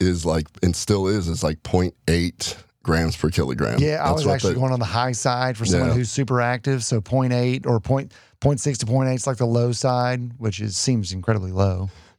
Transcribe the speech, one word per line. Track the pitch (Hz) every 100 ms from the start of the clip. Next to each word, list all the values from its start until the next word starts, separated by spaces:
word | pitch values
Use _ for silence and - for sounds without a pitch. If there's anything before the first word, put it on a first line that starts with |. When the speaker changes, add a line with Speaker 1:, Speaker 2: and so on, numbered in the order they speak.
Speaker 1:
is | 92 87 82
like, | 80 76 -
and | 90 85
still | - 104 95
is, | 104 85
is | 82
like | 80 78
point | - 92 90 - -
eight | 85 87 - - - - _
grams | - 82 82 80
per | 78
kilogram. | 80 67 62 58 58
Speaker 2:
Yeah, | 151 -
I | 143
Speaker 1:
That's | -
Speaker 2:
was | 143
Speaker 1:
what |
Speaker 2:
actually | 135 104
Speaker 1:
the | 123
Speaker 2:
going | 131
on | 127
the |
high | 107 107 127
side | 120 135 123 127 113
for |
someone | 113 131 127
Speaker 1:
Yeah. |
Speaker 2:
who's | 117 120
super | - 131 123
active. | 120 123 139 135
So | 113 120
point | 95 131 131
eight | 123 123 131 139
or | 117
point, | - 135 139 - - _
point | 139 139
six | - 131
to | 110
point | 131 131
eight |
is | 127 -
like | 123
the | 120
low | 117 120
side, | 120 135 123 123 123 123 120
which | 110 95
is, | 104 92
seems | - 123 95
incredibly | 95 90 110 92
low. | 92 98 90 95 - -